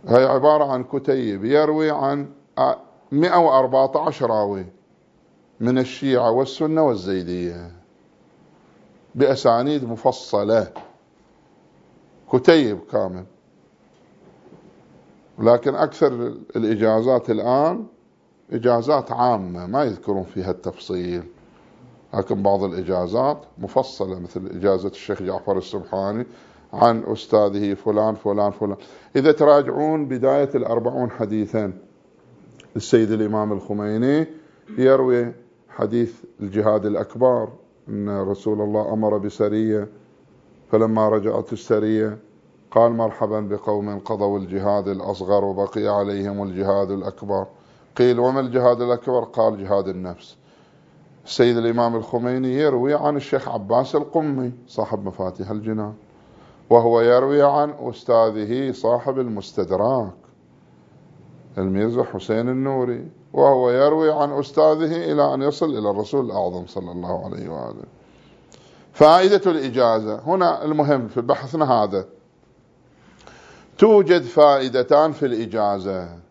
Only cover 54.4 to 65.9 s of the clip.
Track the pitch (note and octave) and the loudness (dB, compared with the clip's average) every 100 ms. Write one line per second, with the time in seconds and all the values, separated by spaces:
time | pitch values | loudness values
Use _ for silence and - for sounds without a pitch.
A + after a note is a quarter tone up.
54.4 | B2 B2 - - A2 G#2+ G2 - F#2 F2+ | -6 -10 -12 -8 -6 -6 -8 -8 -8 -8
55.4 | F#2+ G#2+ A2 G#2+ G#2+ G#2+ _ _ _ - | -8 -8 -6 -6 -8 -12 _ _ _ -20
56.4 | - _ _ A#2 A#2 A#2 A#2 B2 C3+ C#3+ | -20 _ _ 6 6 4 6 4 4 4
57.4 | C#3+ C#3+ D3 D3 B2 A2+ - A#2 A2 G#2+ | 4 4 0 -4 -10 -10 2 4 4 0
58.4 | G#2+ B2 C3+ B2+ A2+ A#2+ C#3 C3 B2 G#2 | -4 -4 -4 -4 -2 0 -2 -4 -4 -6
59.4 | - - F2+ F#2 A2 C3 G2+ - _ _ | -8 -6 -2 0 0 0 -4 -12 _ _
60.4 | _ _ _ _ _ _ _ - - - | _ _ _ _ _ _ _ -20 -20 -20
61.4 | - - F#2+ F#2+ A2 A#2+ - F#2+ - A2 | -14 -6 -4 0 0 -2 -4 -6 -4 -2
62.4 | A#2+ C3 C3+ C3+ B2 A#2+ - - _ C#3 | -2 -4 -4 -2 -4 -6 -10 -20 _ 4
63.4 | C#3 C3 B2 B2 C#3+ D#3 D#3 D3+ C#3+ C#3+ | 4 6 4 4 4 4 2 2 0 -2
64.4 | - - D#3 D#3 D#3+ E3+ E3 D3 C#3+ C3+ | -2 4 4 4 0 -2 -2 2 2 2
65.4 | C#3 C#3+ D#3+ A#2+ G#2 | -2 0 -2 -2 -2